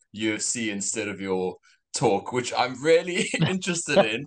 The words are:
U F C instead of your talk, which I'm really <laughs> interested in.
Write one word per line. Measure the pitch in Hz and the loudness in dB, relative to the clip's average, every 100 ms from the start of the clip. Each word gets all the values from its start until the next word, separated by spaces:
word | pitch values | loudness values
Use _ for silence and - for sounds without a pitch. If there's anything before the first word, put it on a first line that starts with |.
| _ | _
U | 104 110 | -4 -2
F | 107 | 0
C | - 120 113 | -2 -2 -4
instead | 101 95 113 104 | -4 -4 -4 -4
of | 92 | -4
your | 95 92 92 - _ _ _ | -2 0 -2 -4 _ _ _
talk, | - 123 98 - | 0 2 2 0
which | 123 120 113 | -4 -2 0
I'm | 123 127 | 0 0
really | 151 165 180 180 - | 4 4 4 -2 -2
<laughs> | - 160 | 0 2
interested | 185 185 170 - 147 | 0 -2 -4 2 4
in. | 107 113 | 4 0